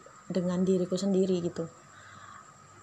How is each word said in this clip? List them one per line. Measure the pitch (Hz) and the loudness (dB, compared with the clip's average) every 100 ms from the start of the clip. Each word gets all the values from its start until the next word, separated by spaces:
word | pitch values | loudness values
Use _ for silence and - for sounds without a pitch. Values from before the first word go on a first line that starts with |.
| - - | -16 -20
dengan | - 185 180 180 | -4 -2 0 0
diriku | 185 185 180 185 | 2 2 2 0
sendiri | 202 185 190 185 | 2 2 4 2
gitu. | 170 - 165 - - - - - - - - - - - | 0 -4 -8 -10 -20 -20 -20 -20 -20 -20 -20 -20 -20 -20